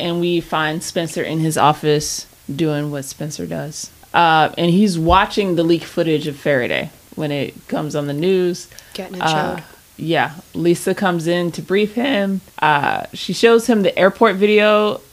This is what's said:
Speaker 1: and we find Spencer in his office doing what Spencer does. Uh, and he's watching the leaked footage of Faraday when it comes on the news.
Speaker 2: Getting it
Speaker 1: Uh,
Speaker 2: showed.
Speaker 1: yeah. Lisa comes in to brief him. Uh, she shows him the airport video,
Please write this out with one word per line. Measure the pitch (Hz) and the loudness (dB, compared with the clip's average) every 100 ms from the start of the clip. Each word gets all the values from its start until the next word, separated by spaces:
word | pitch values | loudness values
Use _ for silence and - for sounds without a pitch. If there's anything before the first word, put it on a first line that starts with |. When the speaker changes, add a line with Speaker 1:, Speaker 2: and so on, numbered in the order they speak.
Speaker 1:
and | 175 170 | -2 -2
we | 175 170 | 0 0
find | 165 160 156 160 | -2 -2 -2 -4
Spencer | - 185 165 175 | -6 -6 -4 -4
in | 123 160 | -4 -2
his | 160 156 | 0 2
office | 135 151 151 147 151 - - - - | 2 2 0 0 -2 -8 -12 -16 -10
doing | 143 160 147 147 | -4 -2 -2 -4
what | 143 | -6
Spencer | 139 - 151 151 | -10 -10 -10 -8
does. | 170 160 143 156 - - - | -8 -8 -8 -12 -14 -18 -4
Uh, | - 170 160 151 - | 2 4 4 2 2
and | 170 | 2
he's | 175 208 170 | 4 4 2
watching | 160 185 208 - 196 170 | 2 4 2 0 0 0
the | |
leaked | 165 165 | 2 0
footage | - - 165 151 151 | 0 -2 0 0 -2
of | 139 | -4
Faraday | 151 139 117 69 - - - | 0 0 0 -2 -4 -10 -16
when | - 151 | -8 -4
it | 143 131 - - | -4 -6 -8 -8
comes | 269 151 | -6 -4
on | 147 143 | -4 -4
the | |
news. | 143 175 190 180 175 - - - | -2 0 2 0 -2 -10 -20 -18
Speaker 2:
Getting | - 185 185 | -14 -12 -6
it | |
Speaker 1:
Uh, | 165 156 151 160 | -2 -2 -2 -6
Speaker 2:
showed. | - - _ - | -12 -20 _ -10
Speaker 1:
yeah. | 156 160 123 151 - | -2 0 -2 -4 -14
Lisa | - 170 175 - | -4 0 0 -2
comes | 185 196 175 160 | -2 -2 -2 -2
in | 175 175 | -2 -2
to | 165 | -6
brief | 160 190 208 | -2 0 0
him. | 226 269 233 196 190 - - | -2 -2 0 -2 -4 -6 -2
Uh, | 151 147 - 50 - | 0 2 0 -2 -6
she | - - | -10 -8
shows | 185 226 233 226 | 2 4 4 4
him | 226 | 2
the | 185 - | 2 4
airport | 185 - 226 190 | 2 4 2 4
video, | 208 214 214 208 214 - - | 4 4 4 4 2 -2 -10